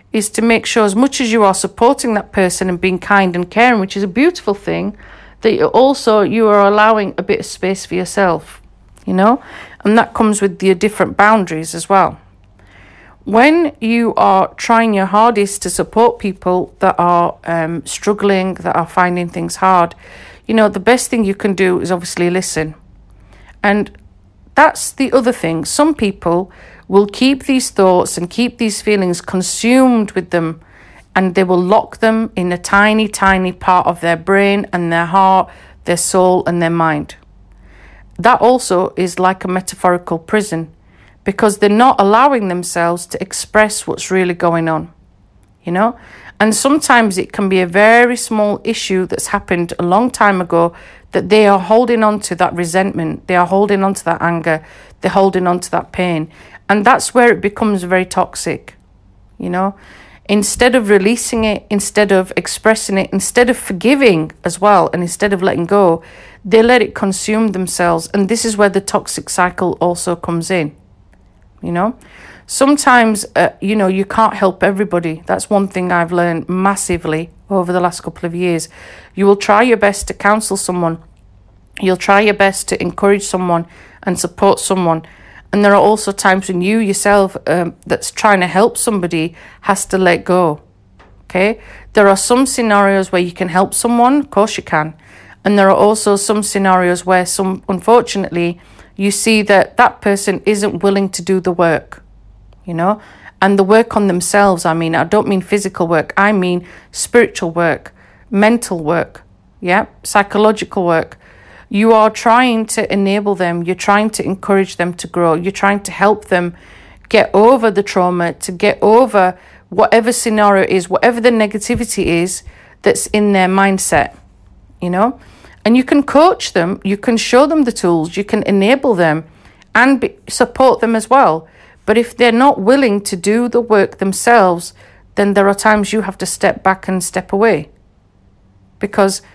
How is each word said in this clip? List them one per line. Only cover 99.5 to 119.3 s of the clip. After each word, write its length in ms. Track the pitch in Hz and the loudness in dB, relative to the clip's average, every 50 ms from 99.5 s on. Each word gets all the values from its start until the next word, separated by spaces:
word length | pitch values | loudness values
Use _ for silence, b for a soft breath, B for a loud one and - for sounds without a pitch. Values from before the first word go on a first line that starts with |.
| 202 190 - - - - | 4 4 4 2 -2 -2
that 240 | 240 - - - | -2 -2 -2 -2
person 420 | - 214 202 196 - 208 190 - - | -2 -2 -2 0 -2 -4 -4 -2 -2
isn't 380 | 202 214 196 208 202 - 170 202 | -2 -2 0 -2 -4 -4 -2 -2
willing 260 | 196 196 202 196 190 | 0 0 0 -2 -4
to 120 | - - 170 | -6 -8 -4
do 160 | 180 190 185 | -2 -2 -2
the 120 | 175 185 | -2 -4
work, 520 | 170 175 175 165 156 - - - - - - _ - - _ - - - - - - _ - | -2 0 0 0 0 -2 -6 -10 -20 -20 -20 _ -20 -20 _ -20 -20 -20 -20 -20 -20 _ -14
you 120 | 185 170 | -10 -6
know? 260 | 165 170 190 208 208 B B B B B B B B | -4 -2 -2 -2 -4 B B B B B B B B
And 160 | 185 196 202 196 | 0 0 2 2
the 60 | 196 | 4
work 340 | 185 214 226 233 226 - 220 | 4 4 4 4 2 0 -2
on 80 | 202 | 0
themselves, 600 | 196 175 180 175 - - 202 202 202 185 170 - | 0 0 -2 -4 0 2 2 4 4 2 0 0
I 100 | 170 160 | -2 -2
mean, 180 | 165 165 165 160 | -2 -2 -2 -2
I 100 | 160 147 | -2 -2
don't 240 | 170 202 214 - - | 0 0 0 0 0
mean 140 | 202 185 | -2 -4
physical 460 | 180 - 202 208 196 190 185 - 180 170 | -2 -2 -4 -4 -4 -4 -4 -4 -4 0
work, 260 | 170 156 - - - | 0 -2 -2 -2 -2
I 160 | - 196 208 | 0 0 0
mean 360 | 214 190 180 180 180 175 180 B B B B B | 0 0 0 -2 -2 -4 -6 B B B B B
spiritual 580 | B - - - - 240 226 - - - 190 165 | B -10 -8 0 2 2 2 2 -2 -6 -8 -6
work, 420 | 160 170 170 165 139 - - - b b b b b b b b | -4 -2 -2 -2 -2 -4 -8 -18 b b b b b b b b
mental 540 | 240 196 208 220 233 233 - - 185 165 156 | -2 2 2 2 2 2 -2 -4 -6 -6 -2
work, 400 | 147 170 165 - - - - _ _ _ _ _ _ _ - | -2 -2 -2 -2 -6 -10 -20 _ _ _ _ _ _ _ -10
yeah, 260 | - 180 180 196 - - _ _ - | -4 -2 0 0 -2 -4 _ _ -10
psychological 840 | - - 208 202 202 - 208 214 214 220 220 - - - 202 180 | -2 0 0 0 0 0 2 2 2 2 0 -6 -8 -6 -4 -2
work. 320 | 170 165 165 - - - _ b b b b b b b b b b | 0 0 0 -2 -4 -12 _ b b b b b b b b b b
You 220 | - 202 220 226 226 | -2 0 4 4 6
are 160 | 220 214 220 | 6 4 4
trying 560 | 220 - - 240 226 247 254 247 233 226 220 | 0 0 0 2 2 4 4 2 0 -2 -2
to 260 | - - 226 214 - | -4 -4 -6 -4 -2
enable 440 | - 202 196 196 196 208 208 202 196 | -2 -2 0 0 0 -2 -2 -2 -2
them, 260 | 175 185 170 170 170 | -2 -2 -4 -2 -4
you're 140 | 170 170 185 | -4 -6 -6
trying 340 | 180 - - 202 208 214 220 | -4 0 2 2 2 2 0
to 140 | 214 - - | -4 -6 -6
encourage 520 | - 190 - - - 196 196 190 185 - - | -6 -6 -6 -2 0 0 0 0 -2 -4 -6
them 140 | 175 180 175 | -6 -6 -6
to 120 | 175 - 170 | -8 -12 -8
grow, 280 | - 175 175 165 160 | -2 0 0 2 0
you're 160 | 165 175 196 | 0 -2 -6
trying 300 | 196 - - 196 202 202 202 | -6 -2 0 0 0 0 -4
to 80 | - | -8
help 340 | - - 190 208 214 214 - | -4 0 2 2 2 0 -2
them 320 | - 196 180 175 175 175 B B B B B B B B B B B | -2 -2 -2 -2 -2 -8 B B B B B B B B B B B
get 200 | - 214 - - | 2 2 2 4
over 380 | - 190 214 233 269 247 220 220 | 2 4 6 6 4 4 2 0
the 140 | 190 196 202 | 0 0 -4
trauma, 500 | - - 190 180 180 180 175 170 170 - | -2 -2 0 0 0 0 -2 -4 -4 -6
to 180 | - - - | -8 -10 -12
get 280 | 180 170 - 208 - - | -8 -2 -2 -2 0 2
over 560 | - 208 220 240 262 226 208 202 185 180 | 2 4 4 4 4 4 2 2 2 2